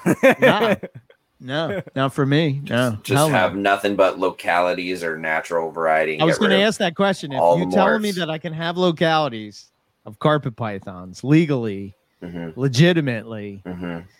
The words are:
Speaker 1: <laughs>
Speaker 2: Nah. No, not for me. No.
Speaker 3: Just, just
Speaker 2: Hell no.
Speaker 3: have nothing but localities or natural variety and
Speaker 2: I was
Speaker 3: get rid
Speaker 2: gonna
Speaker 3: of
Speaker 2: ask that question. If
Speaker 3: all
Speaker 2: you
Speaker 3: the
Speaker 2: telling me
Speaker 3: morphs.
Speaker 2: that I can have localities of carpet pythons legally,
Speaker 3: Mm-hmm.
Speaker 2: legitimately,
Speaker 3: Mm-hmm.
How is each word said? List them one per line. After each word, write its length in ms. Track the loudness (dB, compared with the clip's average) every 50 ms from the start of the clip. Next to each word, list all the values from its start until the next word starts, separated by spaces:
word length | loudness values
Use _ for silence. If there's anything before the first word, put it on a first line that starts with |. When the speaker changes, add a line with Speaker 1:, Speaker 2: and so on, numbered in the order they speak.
Speaker 1:
<laughs> 400 | 0 0 2 4 4 4 4 6
Speaker 2:
Nah. 360 | 4 4 4 4 2 0 0 -2 -4 -12 -16 -18 -20 _ _ _ _ _ _ -18
No, 440 | -10 -6 -4 -4 -2 -4 -4 -6 -8 -6 -2
not 200 | -2 -2 0 0
for 100 | 0 0
me. 380 | 2 4 2 2 2 0 -2 -4
No. 280 | -2 0 0 0 0
Speaker 3:
Just, 100 | 0 -4 -4
just 120 | 0 0 2
Speaker 2:
Hell 100 | 2 4
no. 60 | 2
Speaker 3:
have 200 | 2 2 0 0
nothing 400 | 0 2 2 2 2 0 0 2
but 240 | 4 2 2 2 2
localities 840 | -2 -2 -2 -2 -2 0 2 2 2 2 0 -2 -4 -6 -6 -4 -4
or 140 | -6 -6 -4
natural 520 | -4 -2 -2 -2 -2 -2 -2 -2 -2 -4
variety 440 | -4 -2 0 2 2 2 2 0 0
and 80 | 0
Speaker 2:
I 20 | 0
was 140 | 0 0 2
Speaker 3:
get 60 | 2
rid 20 | 2
Speaker 2:
gonna 100 | 2 2
Speaker 3:
of 60 | 2 2
Speaker 2:
ask 100 | 0 -2
that 180 | -4 -4 -2
question. 340 | 0 0 0 0 -2 -6 -6
If 80 | -2 2
Speaker 3:
all 200 | 4 4 4 2
Speaker 2:
you 80 | 2
Speaker 3:
the 60 | 0
Speaker 2:
telling 280 | 2 2 2 2 2 0
me 100 | -2 -4
Speaker 3:
morphs. 40 | -4
Speaker 2:
that 140 | -4 -4 -6
I 80 | -6 -8
can 160 | -8 -8 -8
have 240 | -6 -6 -4 -2 0
localities 920 | 2 2 2 2 2 2 2 2 0 -2 -4 -8 -12 -12 -16 -18 -20 _ _ _ _ _ _ _ -20
of 120 | -18 -8 -2
carpet 380 | 0 2 2 2 0 -4 -8
pythons 680 | -6 -6 -6 -6 -8 -10 -12 -14 -14 -14 -16 -14 -6
legally, 720 | 0 4 4 4 4 4 0 -2 -2 -4 -6 -6 -8 -12 -14 _ _ _ _ -16
Speaker 3:
Mm-hmm. 360 | -14 -12 -10 -8 -8 -8 -6 -4
Speaker 2:
legitimately, 1040 | -2 0 4 4 6 6 4 2 0 -2 -2 -6 -6 -10 -10 -10 -10 -10 -12 -12 -12
Speaker 3:
Mm-hmm. 320 | -12 -10 -8 -8 -8 -8 -8 -12 -16 _